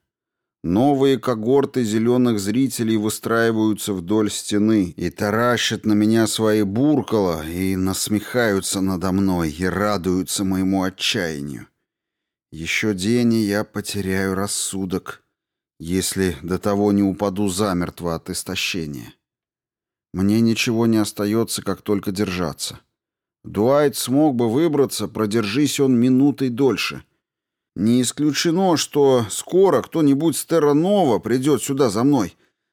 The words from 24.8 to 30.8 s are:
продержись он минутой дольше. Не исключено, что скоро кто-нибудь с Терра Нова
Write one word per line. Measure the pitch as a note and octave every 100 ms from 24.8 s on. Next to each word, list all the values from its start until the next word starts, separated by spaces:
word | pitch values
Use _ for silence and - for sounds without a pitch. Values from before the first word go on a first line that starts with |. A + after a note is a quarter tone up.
| C3 - G#2
продержись | - A2 A2+ G#2 A#2+ C#3+ -
он | C3+ A#2+
минутой | B2+ B2+ C#3+ - C3
дольше. | A#2+ C3+ G2 - C2+ - _ _ _ _ _ _ -
Не | G#2+ B2
исключено, | A#2+ - D3+ C#3 F3 E3 F#3+ D3
что | - D3 C3+ B2+ G#2
скоро | - - F3 F#3+ C#3
кто-нибудь | - E3+ D3 C#3 D#3+ -
с | -
Терра | E3 D3
Нова | D3